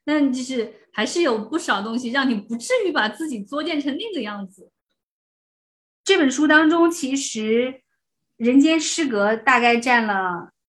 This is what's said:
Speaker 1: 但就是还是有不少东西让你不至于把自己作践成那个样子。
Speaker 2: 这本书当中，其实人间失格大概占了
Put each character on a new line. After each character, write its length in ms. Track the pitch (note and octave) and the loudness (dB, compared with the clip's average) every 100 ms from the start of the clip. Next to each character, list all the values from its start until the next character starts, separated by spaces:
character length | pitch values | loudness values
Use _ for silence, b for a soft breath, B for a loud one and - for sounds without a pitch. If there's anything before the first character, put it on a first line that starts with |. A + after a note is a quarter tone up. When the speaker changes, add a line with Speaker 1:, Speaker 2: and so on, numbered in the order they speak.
| - | -4
Speaker 1:
但 260 | D4+ C#4 | 0 0
就 100 | B3 | 0
是 320 | B3+ C4 G#3+ B B | -4 -6 -6 B B
还 140 | - G#3+ | -6 -4
是 160 | F4 | 0
有 160 | E4+ A3 | 0 0
不 200 | G#3 E4 | -4 -6
少 240 | D#4 G#3 | -2 -4
东 160 | G3+ A#3 | -4 -6
西 120 | B3 | -4
让 200 | C4 C4+ | -2 0
你 60 | G#3+ | -2
不 200 | - A#3 | -6 -10
至 180 | - B4+ G4 | -2 -2 0
于 60 | |
把 160 | D4 G#3+ | -2 -2
自 200 | - D#4+ | -4 -8
己 140 | A#3 | -8
作 220 | G3 C#4+ | -8 -6
践 160 | D#4 D#4 | -4 -4
成 160 | C#4+ C#4 | -4 -6
那 180 | A4 | -6
个 80 | F4+ | -8
样 260 | G#3+ G#3 G3 | -8 -8 -12
子。 240 | - - _ _ _ _ _ _ _ _ _ _ _ _ _ | -16 -20 _ _ _ _ _ _ _ _ _ _ _ _ _
Speaker 2:
这 140 | - F#4+ | 0 2
本 120 | C#4 | 2
书 180 | B3+ D4+ | 2 4
当 200 | D4+ D#4+ | 4 6
中， 220 | E4+ E4+ | 4 2
其 260 | E4 B3+ C#4 | 0 -4 -4
实 640 | - A3 G#3+ A3+ B3+ C4+ _ _ _ _ _ - | -4 -4 0 0 0 -6 _ _ _ _ _ -4
人 240 | A#3 C4+ | 2 6
间 200 | D#4 D#4+ | 6 4
失 260 | D#4 - D4 | 0 -4 -2
格 300 | G#3+ G3+ A3+ | 0 0 0
大 240 | B3 B3 | 2 4
概 180 | A#3+ A#3 | 4 2
占 300 | A#3+ A#3+ A3 | 2 2 2
了 420 | G3 F#3 F3 E3+ _ | -2 -2 -4 -10 _